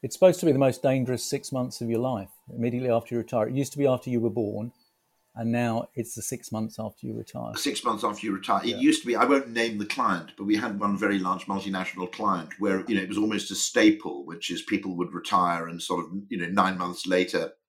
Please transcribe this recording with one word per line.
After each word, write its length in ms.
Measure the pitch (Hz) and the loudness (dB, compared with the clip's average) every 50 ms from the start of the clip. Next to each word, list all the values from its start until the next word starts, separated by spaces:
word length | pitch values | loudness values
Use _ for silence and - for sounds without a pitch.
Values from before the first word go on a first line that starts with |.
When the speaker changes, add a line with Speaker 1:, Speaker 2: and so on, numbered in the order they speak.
Speaker 1:
It's 120 | - 127 - | -6 -8 2
supposed 260 | - 185 185 175 - | 8 8 8 8 8
to 60 | - | 4
be 60 | 165 | 4
the 60 | 139 131 | 6 6
most 240 | 139 131 123 - | 6 4 4 4
dangerous 420 | - 139 135 135 127 123 127 120 - | 2 2 2 2 2 0 -2 -2 -2
six 280 | - - 135 - - | -4 -6 -6 -6 -4
months 280 | - 131 123 127 - - | -4 -2 -2 -4 -4 -6
of 100 | 120 113 | -2 0
your 100 | 117 113 | 0 0
life, 300 | 123 127 127 104 98 - - - _ - 123 | 0 0 -2 -4 -6 -10 -16 -20 _ -14 -6
immediately 360 | 120 117 123 120 123 127 127 | -2 -2 -2 0 0 0 2
after 240 | 117 117 113 - 123 | 2 2 2 0 -4
you 40 | 120 | -4
retire. 300 | 110 - - 117 107 117 | -2 0 0 0 0 2
It 60 | 127 | 0
used 180 | 135 139 - | -2 -2 -2
to 60 | - 143 | -2 2
be 80 | 143 | 2
after 220 | 135 127 123 - 131 | 4 2 2 0 -2
you 120 | 123 120 | 0 2
were 100 | 113 117 | 0 0
born. 420 | 101 123 110 104 104 107 107 120 - _ _ _ _ _ _ _ _ _ _ _ _ | 0 0 -2 -2 -4 -6 -8 -8 -12 _ _ _ _ _ _ _ _ _ _ _ _
And 160 | 113 117 117 | -4 -2 0
now 380 | 117 120 120 117 113 117 123 - _ | 0 2 2 0 0 -2 -4 -4 _
it's 200 | 131 113 - - | -8 -6 -6 -8
the 60 | 117 | -10
six 320 | 110 - 135 117 - - | -8 -8 -8 -8 -8 -6
months 260 | 117 110 110 110 - - | -4 -4 -4 -6 -6 -8
after 280 | 110 110 - _ - | -10 -10 -10 _ -10
you 80 | 123 110 | -8 -8
retire. 420 | 113 110 - - 120 117 117 117 | -8 -10 -10 -10 -10 -10 -8 -6
Speaker 2:
Six 260 | - - 143 - - - | -4 -4 -4 -4 -2 -2
months 200 | 120 113 104 120 | -2 -2 0 -2
after 220 | 110 101 98 104 | -4 -4 -4 -4
you 80 | 110 98 | -4 -4
retire. 260 | 92 - - 101 98 | -4 0 0 0 2
It 80 | 98 117 | 2 -2
Speaker 1:
Yeah. 100 | - 123 | -2 2
Speaker 2:
used 200 | 127 151 147 151 | 4 4 4 4
to 60 | - | 2
be, 100 | 123 117 | 0 2
I 80 | 107 120 | 4 4
won't 260 | 127 139 135 131 120 | 6 6 4 2 0
name 280 | 113 117 117 117 110 104 | 0 0 0 0 0 -4
the 80 | 104 | -4
client, 460 | - - 135 123 107 95 87 80 - - | -4 -2 0 2 2 2 0 -2 -10 -12
but 80 | - 101 | -8 -2
we 120 | 101 107 | 0 0
had 220 | 107 117 117 101 101 | 0 0 -4 -4 -2
one 200 | 104 101 101 95 | 0 0 0 2
very 200 | 107 101 101 98 | 2 2 2 2
large 280 | 92 90 95 92 - | 2 0 -2 -2 -2
multinational 680 | - 98 98 95 101 95 92 92 - - 92 92 90 | -4 -4 -4 -2 -4 -4 -4 -4 -6 -6 -6 -8 -8
client 400 | - - 110 101 92 87 80 80 - - | -6 -2 0 0 0 0 -4 -10 -6 -2
where, 260 | 101 98 95 95 92 | 0 2 2 0 0
you 80 | 120 113 | 0 0
know, 60 | 98 | 0
it 80 | 95 92 | 0 0
was 80 | 104 | 0
almost 340 | 104 107 110 107 98 - - | 0 0 0 0 -2 -4 -4
a 40 | 98 | -4
staple, 720 | - - - - 123 107 107 107 - - - - - - | -4 -4 0 4 6 8 8 6 6 -2 -8 -8 -8 -10
which 240 | - 85 85 - - | -10 -12 -8 -6 -6
is 100 | 90 80 | -6 -6
people 340 | - - 107 95 - 95 92 85 | -4 -2 -2 -2 -2 -4 -2 -2
would 160 | 90 87 - | -4 -4 -4
retire 540 | 90 - - 104 92 90 87 85 85 82 82 | -10 -4 0 2 2 4 4 2 -2 -4 -6
and 140 | 85 85 | -8 -10
sort 220 | - - 117 87 87 | -4 -4 -4 -4 -4
of, 60 | 82 87 101 101 - | -6 -8 -10 -8 -6
you 80 | 120 | -6
know, 120 | 92 87 87 | -4 -4 -2
nine 280 | 95 101 92 95 95 | 0 2 2 2 0
months 300 | 90 90 90 87 - - | -2 -4 -6 -6 -8 -2
later 460 | 92 92 90 92 - - 87 80 - - _ _ | 0 2 2 2 2 0 -2 -2 -2 -8 _ _